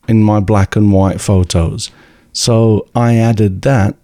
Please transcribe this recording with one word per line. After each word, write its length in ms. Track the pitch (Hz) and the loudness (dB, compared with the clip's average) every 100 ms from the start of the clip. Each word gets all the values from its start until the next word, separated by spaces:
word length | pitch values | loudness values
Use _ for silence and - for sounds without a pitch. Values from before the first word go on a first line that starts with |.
| - | -2
in 140 | 113 | 2
my 200 | 107 107 | 2 0
black 340 | 95 107 95 107 | 0 0 0 0
and 160 | 104 | 2
white 300 | 95 95 87 | 2 0 -2
photos, 680 | - 95 90 87 82 113 - _ _ _ _ | -2 0 0 -2 -2 -6 -12 _ _ _ _
so 560 | - - 113 117 104 - | -8 -2 2 2 0 -2
I 220 | 120 120 117 | -2 0 2
added 460 | 113 107 104 95 | 0 0 -2 -2
that 340 | 139 135 101 - | -2 0 0 -4